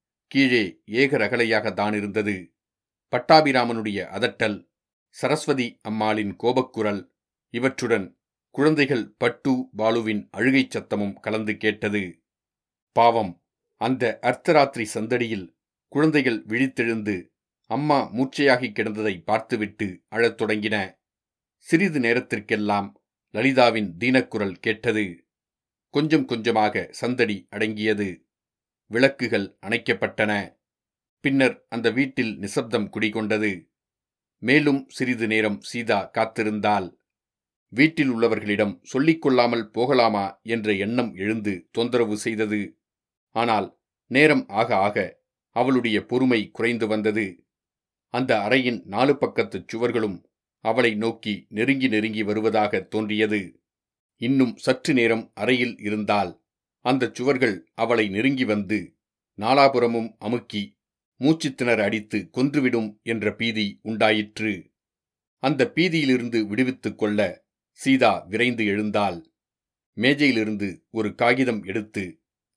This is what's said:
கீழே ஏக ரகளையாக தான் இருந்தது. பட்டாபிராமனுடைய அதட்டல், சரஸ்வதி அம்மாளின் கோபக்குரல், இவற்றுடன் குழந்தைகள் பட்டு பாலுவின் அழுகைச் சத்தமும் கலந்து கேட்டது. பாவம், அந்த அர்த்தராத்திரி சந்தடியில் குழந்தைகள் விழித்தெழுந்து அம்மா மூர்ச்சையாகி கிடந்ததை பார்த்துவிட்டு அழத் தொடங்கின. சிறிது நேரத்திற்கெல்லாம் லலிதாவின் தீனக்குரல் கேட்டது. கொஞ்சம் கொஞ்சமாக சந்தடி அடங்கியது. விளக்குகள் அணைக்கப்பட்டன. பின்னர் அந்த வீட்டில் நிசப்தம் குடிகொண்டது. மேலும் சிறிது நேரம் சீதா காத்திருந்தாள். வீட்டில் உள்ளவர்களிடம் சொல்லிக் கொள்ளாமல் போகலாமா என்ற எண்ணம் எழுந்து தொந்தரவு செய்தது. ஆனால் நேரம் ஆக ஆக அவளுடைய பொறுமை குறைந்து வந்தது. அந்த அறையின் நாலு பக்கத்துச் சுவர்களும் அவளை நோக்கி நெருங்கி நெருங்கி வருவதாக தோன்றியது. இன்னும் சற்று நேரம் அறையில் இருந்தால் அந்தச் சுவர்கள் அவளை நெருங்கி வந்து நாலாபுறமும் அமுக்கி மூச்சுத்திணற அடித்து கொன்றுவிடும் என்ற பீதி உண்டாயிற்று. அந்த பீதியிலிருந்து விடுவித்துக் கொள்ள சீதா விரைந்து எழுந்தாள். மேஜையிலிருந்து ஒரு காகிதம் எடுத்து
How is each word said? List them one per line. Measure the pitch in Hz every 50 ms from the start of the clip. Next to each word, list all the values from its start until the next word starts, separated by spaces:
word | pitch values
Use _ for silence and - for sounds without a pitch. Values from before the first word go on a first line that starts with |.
| _ _ _ _ _ _
கீழே | - 135 139 127 123 120 104 90 - _ _
ஏக | - 104 120 139 135 143 135
ரகளையாக | 107 101 123 120 117 110 113 107 107 110 92
தான் | 98 101 104 107
இருந்தது. | 104 104 104 95 110 104 107 101 92 85 - _ _ _ _ _ _ _ _ _ _ _ -
பட்டாபிராமனுடைய | - 123 - - 160 156 151 143 131 127 120 120 117 113 107 107 98 98 90 -
அதட்டல், | 92 101 117 117 - - 117 107 101 92 - _ _ _ _ _ _ _ _ _
சரஸ்வதி | _ - - 127 120 156 - - 143 131 123 120 - _
அம்மாளின் | - 110 107 110 107 107 107 110 107 101 90
கோபக்குரல், | - - 120 127 131 120 - - 113 107 104 101 98 90 _ _ _ _ _ _ _ _ _
இவற்றுடன் | - 117 123 131 131 - 127 117 117 104 95 - _ _ _ _ _ _ _ _
குழந்தைகள் | - - 143 156 156 143 143 135 143 113 104 -
பட்டு | _ - 123 120 - - - 143 127 127 127 - - 101
பாலுவின் | 107 113 117 120 110 110 107 104 - _
அழுகைச் | - 98 113 131 131 135 127 - - 110
சத்தமும் | - - 110 101 104 98 98 -
கலந்து | - 110 107 110 107 107 104 104
கேட்டது. | - 110 104 104 - 104 101 104 95 87 82 _ _ _ _ _ _ _ _ _ _ _ _ _ _ _
பாவம், | - 120 117 117 113 117 107 90 85 _ _ _ _ _ _ _ _
அந்த | - 107 120 131 110 123 113 104 -
அர்த்தராத்திரி | - 123 - - - - 165 151 139 131 - 127 110 101 -
சந்தடியில் | 113 107 117 127 120 120 113 110 98 90 85 _ _ _ _ _ _ _ _
குழந்தைகள் | - 139 156 160 151 151 131 127 113 104 -
விழித்தெழுந்து | 104 110 120 135 135 135 - 117 117 113 113 107 104 101 90 85 _ _ _ _ _ _ _ _
அம்மா | - 113 131 147 151 147 135 110 98 95
மூர்ச்சையாகி | 117 135 131 - - 143 139 127 123 127 110
கிடந்ததை | 104 - 107 110 104 107 107 107 95 85 -
பார்த்துவிட்டு | - 107 113 - - 131 110 104 101 101 - 110 95 90 - _ -
அழத் | - 110 117 113 104 -
தொடங்கின. | 113 107 110 107 104 110 110 104 95 92 - _ _ _ _ _ _ _ _ _ _ _ _ _
சிறிது | _ - 165 165 196 190 156 143
நேரத்திற்கெல்லாம் | 120 113 120 123 - - 120 104 101 - 113 104 104 104 104 101 101 101 - _ _ _ _ _ _ _ -
லலிதாவின் | 104 120 135 135 131 123 120 110 110 104 95 82 85
தீனக்குரல் | 120 127 127 131 123 - - 107 104 95 87
கேட்டது. | - - 120 110 107 - 123 107 107 104 92 85 - _ _ _ _ _ _ _ _ _ _ _ _ _ _
கொஞ்சம் | - 143 151 151 156 151 131
கொஞ்சமாக | - 123 117 107 120 110 110 107 104 - 101 87 - - -
சந்தடி | - 117 123 120 120 107 104 95 - _
அடங்கியது. | - 104 110 110 110 104 107 110 107 104 104 95 87 85 _ _ _ _ _ _ _ _ _ _ _ _ _
விளக்குகள் | - 104 120 131 135 135 - 127 110 117 104 98 95 _ _
அணைக்கப்பட்டன. | - 98 117 117 - - 117 - 123 107 - - 110 104 104 101 95 87 _ _ _ _ _ _ _ _ _ _ _ _ _ _
பின்னர் | - 147 135 135 131 123 - - _ -
அந்த | - 117 110 117
வீட்டில் | 107 127 143 131 - - 117 110 104 101
நிசப்தம் | 98 98 - 147 120 117 113 110 104 90
குடிகொண்டது. | - 113 110 110 104 113 110 101 110 107 110 104 95 87 80 _ _ _ _ _ _ _ _ _ _ _ _ _ _ -
மேலும் | 104 113 135 151 151 147 135 139 135 _
சிறிது | - - 131 123 123 110 113 107
நேரம் | 110 110 107 107 104 101
சீதா | - - - 120 117 110 110 101 92 - -
காத்திருந்தாள். | 117 113 107 - - 110 107 107 104 101 104 104 101 95 85 - _ _ _ _ _ _ _ _ _ _ _ _ _ _ _
வீட்டில் | - 113 147 156 160 - 147 131
உள்ளவர்களிடம் | 120 113 117 113 110 104 104 104 104 101 107 101 90 -
சொல்லிக் | _ - - 131 143 160 160 160
கொள்ளாமல் | - 143 131 123 120 120 117 117 110 104
போகலாமா | - 110 120 135 139 127 117 113 107 101 98 98 - _ -
என்ற | 110 117 117 104 110 104
எண்ணம் | 95 98 107 117 127 120 110 -
எழுந்து | 90 98 104 113 113 101 104 98 87 - _
தொந்தரவு | - 113 117 120 120 123 120 104 107 104
செய்தது. | - 120 113 107 110 104 104 104 101 85 - _ _ _ _ _ _ _ _ _ _ _
ஆனால் | - 110 120 120 110 104 98 87 _ _ _ _ _ _ _
நேரம் | - 117 135 151 151 147 131 127 -
ஆக | 101 104 117 120 113
ஆக | 95 98 104 104 110 95 82 - _ _ _ _ _ _ _
அவளுடைய | - 117 123 131 135 127 117 113 107 101 98
பொறுமை | - 120 127 131 127 123 110 101 85
குறைந்து | - - 110 117 120 113 113 104
வந்தது. | 110 107 104 110 104 113 104 92 87 _ _ _ _ _ _ _ _ _ _ _ _ _ _ _
அந்த | - 123 135 127 123 107
அறையின் | 101 107 123 135 127 123 117 - -
நாலு | 82 98 110 127 143 147 -
பக்கத்துச் | 135 104 - - 110 104 - 123 - -
சுவர்களும் | - 113 120 120 113 117 110 104 95 85 _ _ _ _ _ _ _ _
அவளை | - 110 117 123 123 117 107
நோக்கி | 104 113 117 110 - - 107 104 98 - _
நெருங்கி | - 107 117 135 139 135 131 120
நெருங்கி | 107 107 104 113 104 107 107
வருவதாக | 101 104 110 107 113 104 110 107 104 - 98
தோன்றியது. | 92 - - 107 110 104 107 104 110 107 107 104 95 - - _ _ _ _ _ _ _ _ _ _ _ _
இன்னும் | - 117 120 139 135 131 117 101 -
சற்று | - 139 127 - - - 147
நேரம் | 123 117 113 113 113 110 - _
அறையில் | - 104 117 127 123 123 120 98 -
இருந்தால் | 104 104 107 107 104 101 104 104 95 87 80 _ _ _ _ _ _ _ _ _
அந்தச் | - 123 135 135 127 110 -
சுவர்கள் | - 123 135 139 127 135 113 98 87 - _ _
அவளை | - 113 113 120 113 110 101
நெருங்கி | 95 104 117 135 139 127 127
வந்து | 104 107 104 101 90 107 101 85 - _ _ _ _ _ _ _ _ _ -
நாலாபுறமும் | 104 113 131 143 139 135 135 123 120 117 117 117 113 113 - -
அமுக்கி | - 107 120 123 - - - 104 101 - _ _ _ _ _ _ _ _ _ -
மூச்சுத்திணற | 123 147 160 160 - 143 131 - 127 120 117 107
அடித்து | 101 104 117 110 104 - - 104 90 82 -
கொன்றுவிடும் | 123 131 143 139 147 131 127 120 117 110 107 104 _
என்ற | - 90 95 107 104 107 101
பீதி | - 113 117 110 110 104 101 - _
உண்டாயிற்று. | - 110 113 104 110 107 110 107 104 104 - - 107 110 95 87 - _ _ _ _ _ _ _ _ _ _ _ _ _ _ -
அந்த | - 135 151 131 127 - -
பீதியிலிருந்து | 151 170 185 160 165 147 131 127 123 120 117 113 113 107
விடுவித்துக் | 101 104 117 131 127 127 - - 113 98 -
கொள்ள | 110 104 104 104 101 87 82 - _ _ _ _ _ _
சீதா | _ - - 135 135 131 123 110 95 87
விரைந்து | 80 87 98 110 120 123 120 110 110
எழுந்தாள். | 104 98 104 107 107 101 107 104 98 87 82 - _ _ _ _ _ _ _ _ _ _ _ _ _ -
மேஜையிலிருந்து | 101 110 131 147 139 147 139 123 110 110 107 107 98 101 95 85 - _ _
ஒரு | - 110 107 104 -
காகிதம் | - 120 120 127 131 131 123 113 104 87
எடுத்து | 95 98 113 104 - - 107 95 87 80 _ _ _ _ _ _ _ _